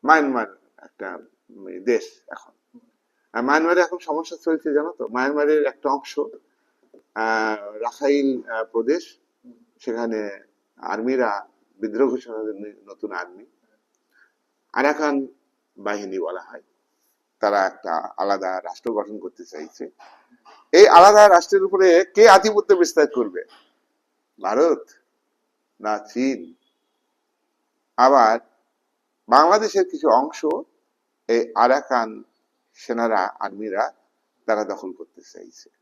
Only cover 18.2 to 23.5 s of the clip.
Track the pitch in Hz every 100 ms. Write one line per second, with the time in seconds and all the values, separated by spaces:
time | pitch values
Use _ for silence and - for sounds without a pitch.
18.2 | 98 98 92 92 87 90 123 107 101 104
19.2 | 90 _ 87 78 80 _ 156 _ - _
20.2 | _ _ _ - _ 165 208 170 190 208
21.2 | 208 175 - 196 190 190 190 175 190 -
22.2 | 220 190 214 208 202 185 165 - 147 127
23.2 | 110 90 -